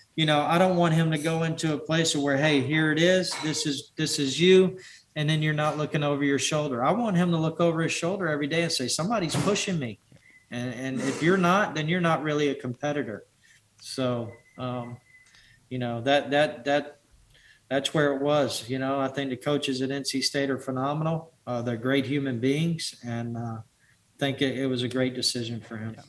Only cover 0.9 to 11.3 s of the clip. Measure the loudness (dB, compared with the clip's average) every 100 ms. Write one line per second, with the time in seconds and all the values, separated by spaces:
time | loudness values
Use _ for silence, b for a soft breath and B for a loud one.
0.9 | 4 2 0 0 0 -2 -2 -2 -2 0
1.9 | 0 2 0 2 2 4 2 2 2 2
2.9 | 4 4 4 2 -4 -4 -2 -2 -4 -8
3.9 | -4 -2 0 -2 4 8 8 6 2 B
4.9 | B B -4 0 2 2 2 0 0 -2
5.9 | 0 0 2 2 2 2 0 0 0 2
6.9 | 2 2 2 2 2 0 2 2 2 0
7.9 | -2 -2 -2 -2 -2 -2 -2 -2 -2 -2
8.9 | -2 -2 -2 -2 0 0 0 0 -4 -4
9.9 | -10 _ b b b b -8 -6 -6 -6
10.9 | -4 -4 0 2